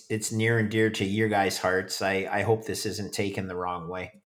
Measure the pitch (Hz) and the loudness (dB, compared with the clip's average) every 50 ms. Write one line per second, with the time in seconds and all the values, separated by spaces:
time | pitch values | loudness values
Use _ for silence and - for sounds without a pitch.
0 | - - 113 107 107 - 110 110 110 117 117 113 107 104 110 110 110 107 107 - | -6 -4 -4 -4 -2 -2 0 2 2 4 4 4 2 2 2 4 2 2 2 0
1 | 104 95 101 110 113 107 104 101 98 95 - - - 92 90 95 98 95 - - | 0 0 2 2 2 4 4 4 4 2 2 0 0 2 2 0 0 -2 -4 -2
2 | 98 95 98 95 95 90 101 104 98 110 113 110 - - 95 - - 107 92 104 | 0 0 0 0 -2 -2 -2 0 2 2 2 2 0 -4 -6 -4 -4 -4 -4 -6
3 | 101 87 - - 101 101 98 98 95 92 90 90 90 90 90 87 82 82 90 90 | -6 -6 -4 -2 -2 -2 -2 -4 -6 -6 -6 -4 -4 -4 -4 -6 -6 -8 -8 -8
4 | 90 - - - _ | -8 -10 -12 -18 _